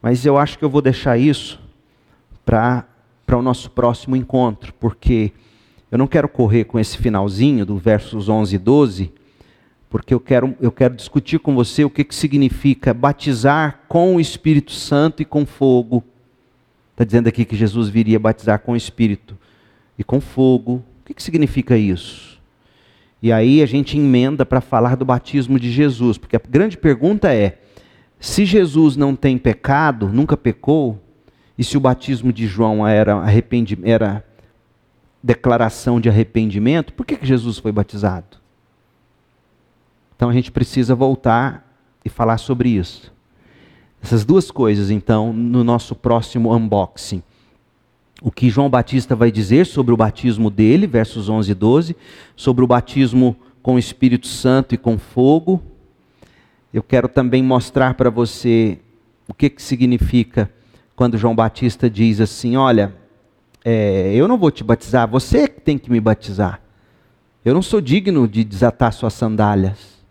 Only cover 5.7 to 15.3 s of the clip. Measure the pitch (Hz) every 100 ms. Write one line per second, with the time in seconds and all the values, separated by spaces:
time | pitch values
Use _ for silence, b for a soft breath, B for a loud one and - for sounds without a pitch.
5.7 | b b 120 135 165 143 - 117 117 110
6.7 | 113 107 - 127 104 101 98 135 131 98
7.7 | 101 95 107 - 113 101 110 104 98 98
8.7 | 143 135 92 95 _ b b b b b
9.7 | b _ 110 - 123 - 127 131 127 123
10.7 | - 123 123 - 147 - 160 - 131 120
11.7 | - 147 - 143 - 156 143 135 - 143
12.7 | 127 - 117 139 143 151 123 131 147 156
13.7 | - _ 170 180 180 151 - 156 147 -
14.7 | - - 143 160 156 156